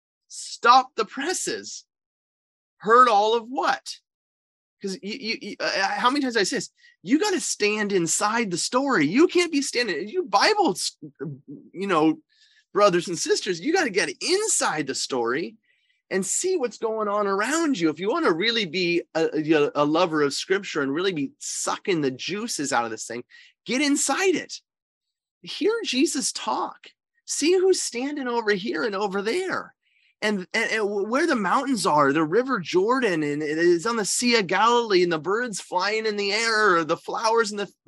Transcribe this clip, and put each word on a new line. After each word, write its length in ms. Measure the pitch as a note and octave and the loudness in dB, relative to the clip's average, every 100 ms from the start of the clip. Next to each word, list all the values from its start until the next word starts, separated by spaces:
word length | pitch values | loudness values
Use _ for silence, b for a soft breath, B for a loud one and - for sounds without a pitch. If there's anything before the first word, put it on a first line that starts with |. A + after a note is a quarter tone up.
| _ _ _ | _ _ _
Stop 600 | - - - A#3 B3+ B3+ - | -18 -16 -2 6 6 4 -4
the 80 | |
presses. 800 | G#3+ - C#4+ F#4 - A2+ G2+ - - _ _ _ _ _ _ _ _ _ | -6 -4 -6 -4 -4 -8 -10 -18 -20 _ _ _ _ _ _ _ _ _
Heard 300 | F#3 A#3+ B3+ | 4 6 8
all 260 | G#3 G#3+ | 6 2
of 100 | A#3 A3+ | 0 -4
what? 500 | C#4 E4+ E3+ - - _ _ _ _ _ _ _ _ | -4 -2 -2 -6 -16 _ _ _ _ _ _ _ _
'Cause 160 | G3 F#3 | -10 -8
you, 160 | F#3+ A3 | -10 -10
you, 200 | G#3+ A3+ | -8 -8
you, 160 | G#3 - | -10 -6
uh, 300 | D#3 C#3 G3 | -4 -2 -2
how 220 | G#3 B3 | 0 0
many 100 | D4 | 0
times 160 | C4+ A3+ | 0 0
I 60 | |
say 160 | F#3 A#3+ | 0 -2
this? 120 | - _ _ _ | -6 _ _ _
You 160 | E3 D4 | 0 2
gotta 220 | G#4 F4+ | 2 0
stand 520 | - - G#3 G#3+ G#3 | -2 -2 0 0 0
inside 580 | F#3+ E3 - G#3 A#3 A3 | 0 0 0 0 0 -2
the 80 | E3+ | -4
story. 480 | - B3 C#4 A3+ D3 | -2 0 2 2 2
You 200 | G#3+ F4+ | 4 4
can't 240 | F4 F4 | 4 2
be 120 | D4 | 0
standing, 440 | C#4 - A#3+ D#3 G3+ | -2 -2 -2 -4 -4
you 180 | F4+ | -6
Bible 480 | D4 G3 C#4 G#4+ E4+ | 0 4 4 4 2
s-, 260 | F3+ - - D3+ - E3 C#3+ - G#2+ G#2+ | 0 -6 -8 -18 -12 -12 -12 -16 -20 -16
you 140 | D#3+ G3 | -10 0
know, 320 | E3+ D#3 D3+ _ _ _ _ _ | 4 4 2 _ _ _ _ _
brothers 340 | F3 G#3 F3 E3+ | 4 4 4 -2
and 100 | E3 | -6
sisters, 400 | D4 G#4 - F3 | 0 0 0 -4
you 140 | G3+ | 0
gotta 160 | F4+ D4+ | 0 0
get 220 | F#3+ E3 - | 0 -2 -4
inside 640 | A3+ F#4 G#4+ - A#3+ D#3 C3+ | -2 -2 0 0 0 -2 -4
the 80 | |
story 640 | C3+ - C3 A#2 C3 G#3 A3+ _ _ _ _ _ | -6 -4 -2 -2 -2 -4 -12 _ _ _ _ _
and 140 | F#3+ | -4
see 340 | F#3+ - F#4 F#4 | -2 -2 -2 -2
what's 180 | A#3+ - | -2 -4
going 320 | A3 A3 G#3 | -6 -4 -2
on 180 | G#3 G3+ | 0 0
around 540 | G3 A3 D#4 E4 A3+ | 0 0 0 0 2
you. 80 | E3 | 0
If 100 | C#3+ | 0
you 120 | F#3+ | -2
wanna 220 | D#4+ D4+ | 2 2
really 340 | E3 A3 A#3 F#3+ | 2 0 0 -2
be 360 | F3 F3 E3+ - | -2 0 0 -2
a, 160 | D#3 D#3+ | -2 0
a, 360 | - D3+ D#3 D3 - | 0 2 4 4 2
a 80 | D3 | 2
lover 340 | D#3 F3+ D#3 | 4 2 2
of 140 | C#3+ | 0
Scripture 480 | C3+ - F#3+ F#3+ D#3+ | -2 -2 -2 -2 -4
and 100 | C3+ | -2
really 220 | C#3+ G3 | -2 -2
be 180 | E3 C#3 - | -2 -6 -8
sucking 640 | - - - - - E3+ | -10 -6 -6 -6 -2 0
the 80 | C#3 | 0
juices 640 | B2+ - G3 A3+ - C#3 | -2 -6 -6 -6 -6 -2
out 100 | B2+ | -2
of 60 | A#2 | -2
this 160 | A2 - | -6 -10
thing, 180 | A#2 - b b b | -12 -12 b b b
get 160 | - B3 | -6 -2
inside 540 | D4 C#4 - D4 F#4+ | 0 0 0 0 2
it. 260 | D4+ - - _ _ _ _ _ _ _ _ | 0 -4 -14 _ _ _ _ _ _ _ _
Hear 320 | F3 - F4 A#4 | -14 -2 -2 -2
Jesus 480 | F4 B3 E4 D4 G#3+ | -2 0 0 0 -4
talk. 560 | - - D4+ - - - _ _ _ | -6 -4 -4 -4 -10 -20 _ _ _
See 280 | - - D4 | -10 -2 2
who's 300 | F#4 F#4+ F4+ | 4 4 2
standing 460 | - A#3 C4+ D4 B3+ | 0 -4 -6 -4 -4
over 240 | A#3+ G#3+ | -2 0
here 300 | G#3 G#3+ D4 | 0 -2 -4
and 120 | B3+ | -2
over 280 | G3 G#3 F#3+ | -2 -2 -2
there. 500 | G3+ F4+ F#4+ B2 F2 _ _ _ _ _ | -2 -2 -2 -6 -8 _ _ _ _ _
And, 240 | G#3+ G#3 F3+ | -2 -2 -2
and, 160 | A3 A3+ | -2 -2
and 380 | G#3+ G#3 G3+ G3+ | 0 -2 -2 -2
where 160 | B3+ E4 | 0 0
the 100 | C4+ | 0
mountains 480 | F#3 A3+ C#4 A#3+ | 0 0 0 0
are, 260 | F3+ D3+ C#3 | 2 4 4
the 140 | C#3+ | 4
River 340 | D#3 F#3+ B3+ B3 | 2 0 0 -2
Jordan, 640 | D#3+ F3+ G3+ C4 A#3+ E3+ | 0 0 2 2 2 0
and 200 | D3 D3 | -2 -2
it 160 | D#3 D#3 | -4 2
is 260 | E3+ F3 | 4 4
on 120 | G#3+ A#3 | 2 -2
the 80 | |
Sea 340 | G3 - A#3+ A#3 | -2 0 2 2
of 80 | F3+ | 2
Galilee, 560 | F#3 A3+ A#3+ A#3 F#3+ | 2 4 4 4 2
and 100 | F3+ | 2
the 60 | D#3+ | 0
birds 420 | D3+ G#3 B3 F#3+ | -2 -2 -4 -8
flying 460 | - F3+ G3 A3 A3 | -6 -2 -2 -2 -2
in 100 | G#3 | -2
the 160 | G3+ | -2
air, 440 | G#3 A3+ A3 G#3+ F3 | 0 0 2 4 4
or 80 | |
the 120 | D#3 E3 | 2 -2
flowers 560 | - - A3+ A3+ G#3+ | -4 -2 0 2 0
in 60 | G#3 | -2
the, 120 | G3+ _ | -8 _